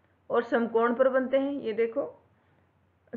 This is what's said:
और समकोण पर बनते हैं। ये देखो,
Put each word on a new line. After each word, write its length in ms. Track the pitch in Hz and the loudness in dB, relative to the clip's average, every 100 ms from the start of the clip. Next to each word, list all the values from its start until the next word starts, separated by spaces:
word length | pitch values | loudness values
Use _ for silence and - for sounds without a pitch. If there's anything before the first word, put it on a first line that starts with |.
| _ _ - | _ _ -4
और 140 | 233 | -2
समकोण 500 | 233 240 233 226 233 | 0 0 0 2 2
पर 160 | 240 262 | 4 2
बनते 280 | 262 254 269 | 2 2 0
हैं। 140 | 277 | 0
ये 220 | 285 220 | -4 -4
देखो, 500 | 214 226 277 - - _ _ _ _ _ _ _ _ _ | -2 -2 -2 -6 -10 _ _ _ _ _ _ _ _ _